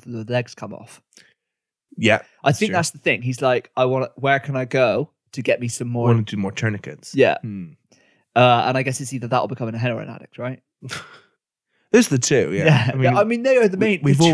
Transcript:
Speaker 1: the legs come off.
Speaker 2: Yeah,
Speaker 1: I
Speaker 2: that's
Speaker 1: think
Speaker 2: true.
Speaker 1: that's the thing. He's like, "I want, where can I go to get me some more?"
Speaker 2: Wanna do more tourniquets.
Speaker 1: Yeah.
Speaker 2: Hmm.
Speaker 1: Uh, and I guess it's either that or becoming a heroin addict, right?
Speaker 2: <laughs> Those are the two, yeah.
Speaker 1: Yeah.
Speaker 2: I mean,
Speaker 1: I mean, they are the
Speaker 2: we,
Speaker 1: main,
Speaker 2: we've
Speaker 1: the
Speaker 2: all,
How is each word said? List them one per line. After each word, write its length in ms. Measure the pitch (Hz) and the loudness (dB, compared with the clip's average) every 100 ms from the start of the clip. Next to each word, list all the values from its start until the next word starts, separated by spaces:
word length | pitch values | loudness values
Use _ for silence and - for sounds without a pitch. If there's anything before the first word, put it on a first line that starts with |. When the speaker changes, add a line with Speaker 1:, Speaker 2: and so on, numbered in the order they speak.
Speaker 1:
the 200 | 117 117 | -14 -12
legs 300 | 110 123 120 | -6 -6 -6
come 180 | - 104 | -12 -16
off. 280 | - 113 - _ _ _ _ _ _ _ _ _ - | -16 -20 -20 _ _ _ _ _ _ _ _ _ -2
Speaker 2:
Yeah, 240 | 110 101 - _ | 0 0 -2 _
Speaker 1:
I 60 | - | -2
Speaker 2:
that's 80 | - | 0
Speaker 1:
think 100 | 214 | 0
Speaker 2:
true. 40 | |
Speaker 1:
that's 160 | 185 160 | 0 -2
the 80 | 147 | -4
thing. 240 | 175 117 | -2 -2
He's 200 | 123 123 | -2 -2
like, 300 | 135 123 - - | 0 0 -2 -2
"I 100 | 131 | 0
want, 260 | 131 127 - | 0 -4 -4
where 220 | 139 139 | 0 0
can 160 | 127 | -2
I 120 | 135 127 | -6 -2
go 440 | 135 120 104 151 _ _ | 0 2 0 -4 _ _
to 100 | - | -6
get 180 | 127 - | -2 0
me 60 | 120 | -2
some 200 | - 120 | -6 -6
more?" 200 | 120 120 | 0 2
Speaker 2:
Wanna 140 | 117 | 2
do 140 | 107 104 | 0 -4
more 160 | 95 | -6
tourniquets. 640 | - 113 104 - 76 - | -4 -4 -4 -10 -18 -6
Speaker 1:
Yeah. 240 | 131 110 - | 2 2 2
Speaker 2:
Hmm. 320 | 113 98 85 - _ _ _ _ _ - | -6 -12 -14 -18 _ _ _ _ _ 4
Speaker 1:
Uh, 280 | 123 120 101 | 6 4 2
and 120 | 131 | -2
I 40 | |
guess 180 | 131 127 | -4 -6
it's 120 | 135 | -8
either 140 | 131 117 | -8 -4
that 140 | 123 | -2
or 80 | - | -2
becoming 260 | 139 113 | -4 -6
a 40 | 117 | -4
heroin 300 | 123 113 107 | -4 -6 -10
addict, 300 | - - - | -16 -18 -12
right? 240 | 123 131 _ _ | -12 -12 _ _
Speaker 2:
<laughs> 1080 | 127 - - - _ _ _ _ _ _ _ | -14 -14 -14 -20 _ _ _ _ _ _ _
Those 160 | 233 233 | 2 4
are 80 | 131 | 0
the 20 | |
two, 340 | - 135 78 | 0 0 0
yeah. 120 | 95 - | 0 4
Speaker 1:
Yeah. 240 | 131 120 | 4 2
Speaker 2:
I 40 | 131 | 2
mean, 200 | 131 196 | 2 2
Speaker 1:
I 80 | |
mean, 180 | 214 240 | 2 0
they 140 | 262 262 | 2 2
are 100 | 220 | 2
the 120 | 185 | 2
Speaker 2:
we, 80 | 214 | 0
Speaker 1:
main, 140 | 185 | 0
Speaker 2:
we've 160 | 143 139 | 2 4
Speaker 1:
the 60 | |
Speaker 2:
all, 60 | 165 | 4